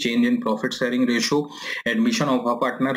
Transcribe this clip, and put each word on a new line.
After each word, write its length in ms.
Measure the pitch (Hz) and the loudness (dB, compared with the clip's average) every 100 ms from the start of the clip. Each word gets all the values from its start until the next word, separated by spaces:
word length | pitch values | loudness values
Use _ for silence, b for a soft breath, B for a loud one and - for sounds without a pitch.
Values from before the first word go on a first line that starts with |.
change 260 | 120 117 120 | 0 2 4
in 80 | 120 | 2
profit 340 | 113 110 127 - | 0 -2 -2 -2
sharing 280 | 123 123 123 | -2 2 2
ratio, 300 | 117 117 147 147 B B B 117 | 0 0 0 -2 B B B -2
admission 380 | 113 117 113 143 | 0 2 2 0
of 120 | 127 120 | 0 0
a 80 | 120 | 0
partner, 320 | 131 - 135 | -2 0 -2